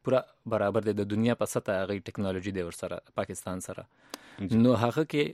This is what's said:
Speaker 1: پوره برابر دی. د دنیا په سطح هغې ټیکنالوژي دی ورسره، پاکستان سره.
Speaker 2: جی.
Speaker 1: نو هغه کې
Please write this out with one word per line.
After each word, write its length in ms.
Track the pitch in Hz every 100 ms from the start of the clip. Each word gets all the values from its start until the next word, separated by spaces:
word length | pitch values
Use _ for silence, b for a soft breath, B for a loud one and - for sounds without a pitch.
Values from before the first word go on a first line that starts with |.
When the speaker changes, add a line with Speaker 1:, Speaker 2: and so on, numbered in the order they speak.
Speaker 1:
پوره 180 | - 127 - _ -
برابر 340 | 110 101 104
دی. 120 | 107
د 160 | 104 101
دنیا 220 | 107 117 120
په 40 | 101
سطح 260 | 123 -
هغې 340 | 95 95 101 101
ټیکنالوژي 440 | - 98 95 98
دی 100 | 95
ورسره، 400 | 85 - 90 87 - -
پاکستان 440 | 98 95 - 92
سره. 240 | - 95 - B B B B -
Speaker 2:
جی. 180 | 98 113
Speaker 1:
نو 200 | 120 113
هغه 200 | 117 139
کې 200 | 156 147 147